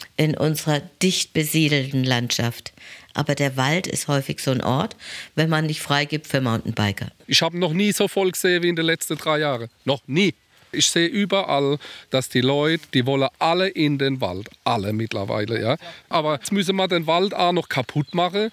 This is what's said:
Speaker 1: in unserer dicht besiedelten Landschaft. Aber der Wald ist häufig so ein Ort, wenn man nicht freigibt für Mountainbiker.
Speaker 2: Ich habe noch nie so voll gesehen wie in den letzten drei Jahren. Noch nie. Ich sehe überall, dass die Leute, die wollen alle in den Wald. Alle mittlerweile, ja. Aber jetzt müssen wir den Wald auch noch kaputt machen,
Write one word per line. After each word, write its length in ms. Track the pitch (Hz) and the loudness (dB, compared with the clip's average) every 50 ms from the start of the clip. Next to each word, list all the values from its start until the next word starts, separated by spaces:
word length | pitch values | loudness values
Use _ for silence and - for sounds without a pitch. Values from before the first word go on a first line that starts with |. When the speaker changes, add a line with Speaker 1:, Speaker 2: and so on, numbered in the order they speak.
| - - - - | -20 -14 -2 0
Speaker 1:
in 180 | 151 156 - | 0 0 2
unserer 460 | - - 156 156 151 - 156 147 143 - - _ - | 0 0 0 0 -2 0 0 0 0 -2 -6 _ 0
dicht 320 | - 190 180 - - - - | 0 0 0 0 -4 -2 -2
besiedelten 680 | 160 151 151 - 160 160 143 147 139 131 135 139 131 127 | -2 -2 0 2 2 2 4 2 2 0 0 0 0 2
Landschaft. 720 | 127 127 120 120 120 - - 120 117 - - - - _ - - - - - - - - | 2 2 0 0 -2 -2 0 0 -2 -2 -4 -12 -18 _ -18 -20 -20 -20 -20 -18 -8 -4
Aber 220 | - 147 - 143 | -2 0 0 0
der 200 | 143 143 139 127 | 0 0 0 0
Wald 320 | 135 131 139 156 185 - - | 0 2 2 2 0 -2 -4
ist 220 | - - - - | -6 -6 -2 0
häufig 320 | 143 139 139 - - - | 0 0 0 -2 -6 -4
so 100 | - 139 | -2 -2
ein 100 | 131 123 | -2 0
Ort, 360 | - 104 127 135 - 220 - - - - - - - - - | 0 0 0 0 0 -2 -6 -12 -16 -16 -14 -14 -14 -8 -2
wenn 140 | 151 156 160 | 0 2 2
man 180 | 160 156 160 156 | 2 2 2 0
nicht 140 | 156 - | -2 -4
freigibt 460 | - - 143 143 147 143 156 147 - - | -2 0 2 2 2 0 -2 -6 -6 0
für 140 | - 135 | 0 2
Mountainbiker. 680 | 127 120 113 110 - - 110 - 104 101 98 - - - - _ - - | 2 2 0 0 -2 -4 -2 0 0 0 0 -2 -8 -12 -12 _ -8 0
Speaker 2:
Ich 140 | 120 - | 0 2
habe 160 | 165 165 170 175 | 2 2 0 0
noch 140 | 185 165 | 0 0
nie 220 | 156 185 208 208 190 | 2 2 2 2 2
so 160 | - 202 190 | 2 0 2
voll 220 | - 196 190 185 | 2 2 0 0
gesehen 320 | 175 - - 185 180 170 175 | 0 0 2 2 2 4 2
wie 60 | 175 | 2
in 60 | 170 | 0
den 100 | 165 160 | 2 2
letzten 320 | 165 165 - - - 165 147 | 0 0 0 -2 -6 -6 -4
drei 220 | - 160 151 151 | 0 0 0 2
Jahren. 300 | 151 147 131 117 117 117 _ _ - | 2 0 0 -2 -4 -8 _ _ -2
Noch 160 | 127 143 131 - - | -2 -2 -2 -2 -2
nie. 260 | 131 175 208 175 - _ _ _ _ _ _ - - | 0 2 2 2 0 _ _ _ _ _ _ -8 -2
Ich 140 | - - - | 0 0 2
sehe 200 | - 170 170 170 | 2 2 2 2
überall, 680 | - 202 208 180 196 196 180 - 143 143 143 139 147 143 - - - - - - | 2 0 0 2 0 0 0 2 0 2 2 2 0 -2 -4 -12 -18 -18 -12 -2
dass 180 | - 131 127 - | -2 -2 -2 0
die 140 | - 127 | 0 2
Leute, 420 | 120 131 139 143 147 156 165 160 - - - | 2 2 2 2 2 0 0 -2 -4 -2 0
die 120 | 135 120 | 0 2
wollen 240 | 135 139 139 135 127 _ - | 2 2 0 0 -2 _ 0
alle 300 | 160 165 170 180 185 190 | 0 2 2 2 0 -2
in 280 | 185 170 156 147 143 139 | 0 0 0 2 2 2
den 220 | 139 139 135 127 | 0 0 0 -2
Wald. 300 | 120 92 87 95 110 - - _ - | -4 -4 -4 -6 -10 -12 -16 _ -2
Alle 260 | 120 117 110 95 104 | -2 0 0 0 -2
mittlerweile, 680 | 107 110 113 104 - 107 98 104 113 107 104 107 117 110 | -2 -2 -4 -4 -4 -6 -4 -2 -2 -2 -2 -2 -2 -2
ja. 160 | 107 113 143 - - - - - - - | 0 0 -2 -2 -4 -16 -18 -18 -12 -4
Aber 240 | - 165 151 151 151 | -4 -2 0 0 -2
jetzt 180 | - - - | -2 -4 -2
müssen 240 | 202 202 180 185 196 | -2 -2 0 0 0
wir 140 | 190 190 175 | 0 0 0
den 180 | 180 170 160 160 | 0 0 0 2
Wald 260 | 165 175 190 202 190 | 2 2 2 0 0
auch 200 | - 180 175 180 | 0 2 2 2
noch 160 | 170 151 - | 0 -2 -2
kaputt 440 | - 139 123 - - 147 143 - - | -2 -4 -2 -2 -2 -4 -2 -2 0
machen, 360 | 175 175 175 180 202 214 226 | 0 0 0 0 -2 -2 -2